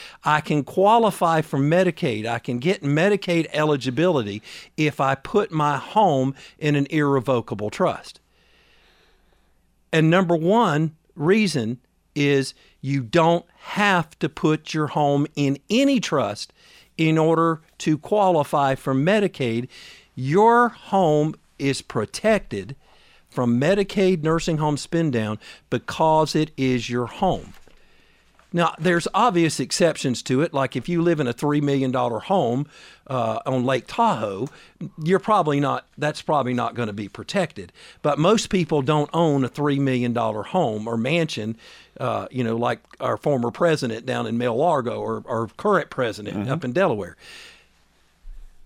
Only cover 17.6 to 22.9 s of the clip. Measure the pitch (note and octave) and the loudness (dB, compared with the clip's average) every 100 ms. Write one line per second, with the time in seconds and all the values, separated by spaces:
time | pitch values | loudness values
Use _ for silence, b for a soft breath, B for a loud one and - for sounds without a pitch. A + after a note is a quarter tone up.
17.6 | _ - E3 D3+ - G#3 F#3+ E3 C#3+ D3+ | _ -6 -2 -2 0 2 4 2 2 0
18.6 | C#3 C3+ - C3 D#3 G#3+ G3+ - B2 A#2 | 0 0 -2 0 2 2 0 -2 -4 -4
19.6 | B2+ B B B B - C3 F3 A3 A#3+ | -6 B B B B -8 0 4 4 4
20.6 | A#3+ - - G3 E3+ D3+ D#3 - _ - | 2 -2 -2 2 4 2 0 -4 _ -4
21.6 | C#3 B2+ - A#2+ G#2+ - G#3+ G#3 - G2+ | -2 -2 -4 -4 -4 -2 0 0 0 -8
22.6 | F#2+ C#3 b | -8 -14 b